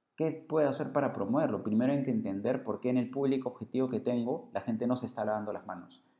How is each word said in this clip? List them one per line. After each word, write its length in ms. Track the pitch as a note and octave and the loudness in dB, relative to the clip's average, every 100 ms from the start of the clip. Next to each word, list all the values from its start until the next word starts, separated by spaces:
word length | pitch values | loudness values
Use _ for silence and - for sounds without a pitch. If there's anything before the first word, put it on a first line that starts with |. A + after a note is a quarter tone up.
| _ - | _ -2
¿Qué 160 | D#3+ | -2
puedo 360 | D#3 - D#3+ C#3+ | -2 0 2 4
hacer 240 | C3 D3+ | 2 0
para 220 | D3 C3 | 0 0
promoverlo? 480 | A2 G2+ C3+ - G2+ | 0 0 2 2 0
Primero 320 | A2 G#2+ B2+ | 0 2 4
hay 80 | C#3+ | 2
que 100 | C3+ | 2
entender 520 | A2 G#2 G2 A#2 C3 | 0 0 -2 0 -2
por 160 | A2+ G2+ | -2 -4
qué 100 | B2 | 0
en 80 | B2+ | 0
el 140 | A#2+ | 0
público 380 | C3 C#3 C3 B2+ | 0 2 2 -2
objetivo 400 | - A2 B2+ C3 | -8 -4 0 0
que 100 | A2+ | 0
tengo 500 | B2 B2 A#2 D#3+ - | 0 0 0 -2 -4
la 80 | G2+ | -6
gente 260 | A#2+ A2 A#2 | -2 0 2
no 80 | B2 | 0
se 100 | A2+ | -2
está 180 | - | -4
lavando 300 | G#2+ G#2+ G#2 | -2 0 -2
las 140 | F#2+ - | -8 -8
manos. 340 | F2+ F2+ - _ | -12 -12 -20 _